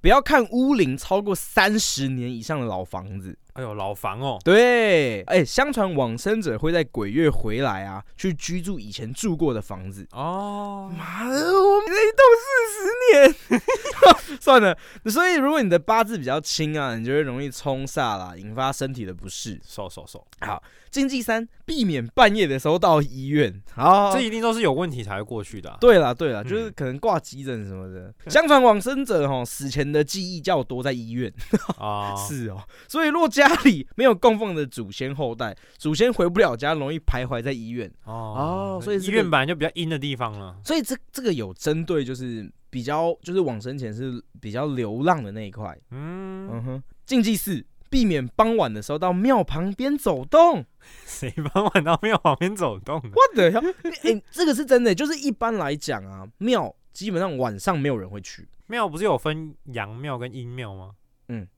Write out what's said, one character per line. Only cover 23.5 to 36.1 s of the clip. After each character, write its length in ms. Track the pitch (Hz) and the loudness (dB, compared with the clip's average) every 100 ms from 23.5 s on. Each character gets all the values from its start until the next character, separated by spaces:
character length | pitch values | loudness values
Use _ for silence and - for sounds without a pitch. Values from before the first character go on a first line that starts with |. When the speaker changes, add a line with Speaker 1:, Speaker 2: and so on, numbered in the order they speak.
| 95 - | -2 -16
Speaker 1:
好。 380 | - 139 196 202 | 0 6 6 6
Speaker 2:
这 60 | 196 | 0
一 100 | 233 | -2
定 100 | 226 | -2
都 140 | 226 | -2
是 60 | 226 | 2
有 120 | 202 | 0
问 160 | 135 175 | 0 -2
题 140 | 127 | -6
才 140 | 101 98 | -8 -8
会 60 | |
过 180 | 107 113 | -6 -8
去 180 | 101 107 | -10 -12
的 100 | 87 | -14
啊。 80 | - | 4
Speaker 1:
对 180 | 247 202 | 8 8
啦， 160 | 143 | 6
对 180 | 123 160 | 0 -4
啦， 100 | 110 | -4
Speaker 2:
嗯。 60 | 110 | -4
Speaker 1:
就 80 | 208 | -6
是 140 | 226 | -6
可 140 | - | -8
能 120 | 139 135 | -8 -4
挂 180 | 226 175 | -2 -2
急 240 | - 131 | -4 -14
诊 240 | 135 120 101 | -10 -10 -10
什 80 | |
么 180 | 95 95 | -12 -14
的。 220 | 92 92 - - | -16 -18 -18 0
相 180 | 214 330 | 0 6
传 160 | 285 | 6
往 180 | 247 208 | 6 4
生 240 | 190 269 | 0 -4
者 240 | 269 185 143 | -2 0 0
吼， 160 | 135 | -2
死 240 | 120 - 139 | -6 -8 -6
前 220 | 131 143 | -4 -2
的 140 | 147 | 0
记 180 | 147 190 | 0 -4
忆 180 | 185 180 | -8 -8
较 220 | 151 170 | -2 -2
多 180 | 123 127 | -2 -6
在 120 | 127 | -4
医 180 | 127 113 | -6 -6
院。 220 | 117 120 - - 214 - - | -6 -6 -8 0 0 0 -8
Speaker 2:
啊。 360 | 104 104 101 101 | -6 -4 -4 -4
Speaker 1:
<laughs> 40 | 101 | -6
是 200 | 143 113 | -8 -8
哦， 120 | 98 - - - | -10 -16 -20 -8
所 180 | 302 | -2
以 40 | 320 | 0
如 100 | 311 | 2
果 100 | 320 | 2
家 200 | 269 277 339 | 6 6 8
里 220 | - 170 127 - | 6 4 -2 2
没 80 | |
有 100 | 254 | 4
供 240 | 196 247 214 | 6 4 4
奉 160 | 214 | -2
的 120 | 165 139 | -4 -6
祖 260 | - 104 | -8 -10
先 220 | 98 135 | -8 -8
后 200 | 139 135 | -4 -6
代， 220 | 117 117 98 _ _ | -4 -8 -10 _ _
祖 160 | 156 | -4
先 180 | 151 240 | 2 2